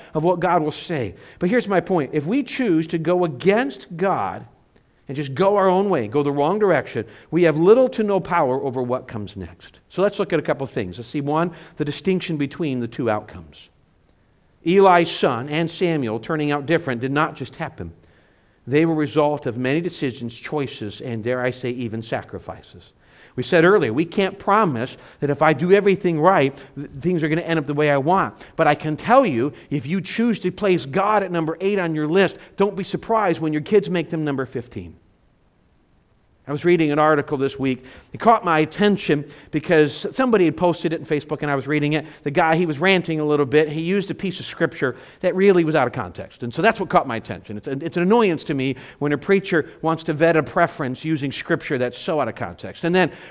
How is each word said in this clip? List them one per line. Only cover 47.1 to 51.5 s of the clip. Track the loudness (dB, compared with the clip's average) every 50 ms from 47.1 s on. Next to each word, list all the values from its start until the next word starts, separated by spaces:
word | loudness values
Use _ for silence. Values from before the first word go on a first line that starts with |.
| -2 -6
attention. | -6 -8 -10 -12 -12 -12 -14
It's | -12 -8 -8
an, | -8 -6 -6
it's | -4 -2 0
an | 2
annoyance | 4 4 4 4 4 2 0 -4
to | -4 -4
me | -2 -2 -2 -4 -6 -10 -16 -10 -6
when | -4 -2 -2
a | -2
preacher | 0 2 0 0 2 0 0 0 0 -2 -6 -6 -2
wants | -2 -2 -2 -2
to | -4 -2
vet | 2 2 4 4
a | 2
preference | 0 0 0 0 0 0 0 -2 -6 -6 -6 -6 -4
using | -4 -4 -2 -4 -4
scripture | -6 -6 -4 -4